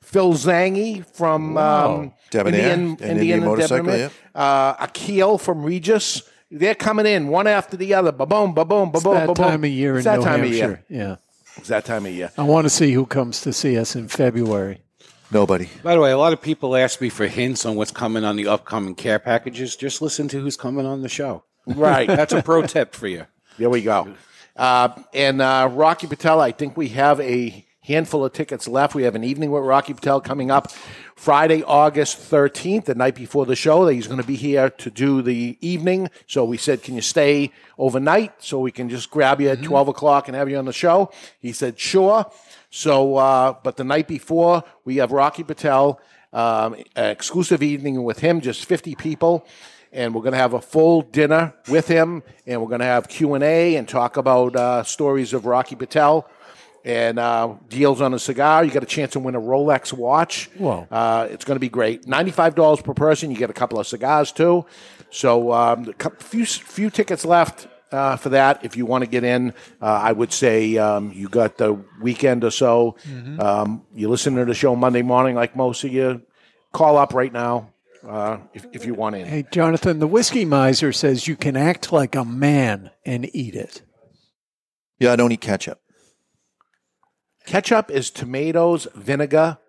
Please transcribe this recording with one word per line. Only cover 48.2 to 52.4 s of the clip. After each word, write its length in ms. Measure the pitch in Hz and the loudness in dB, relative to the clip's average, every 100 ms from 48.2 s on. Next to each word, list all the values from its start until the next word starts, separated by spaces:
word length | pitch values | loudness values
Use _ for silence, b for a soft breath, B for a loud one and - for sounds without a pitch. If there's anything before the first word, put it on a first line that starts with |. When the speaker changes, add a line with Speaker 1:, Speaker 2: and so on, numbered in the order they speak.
| 160 170 | 0 0
Speaker 1:
just 220 | 127 113 - | -2 -8 -4
fifty 280 | 175 - | -4 -4
people. 520 | 143 160 151 165 170 - B B B B | -10 -8 0 2 0 -4 B B B B
And 200 | 131 120 | -6 -4
we're 80 | 113 | -2
gonna 140 | 113 127 | -2 0
have 160 | 127 | 0
a 80 | 120 | 0
full 400 | - 156 160 165 | -2 2 4 4
dinner 540 | 151 143 147 160 165 - - | 2 0 2 2 0 -6 0
with 200 | 151 160 | 0 2
him, 340 | 165 160 170 - b | 2 2 -2 -14 b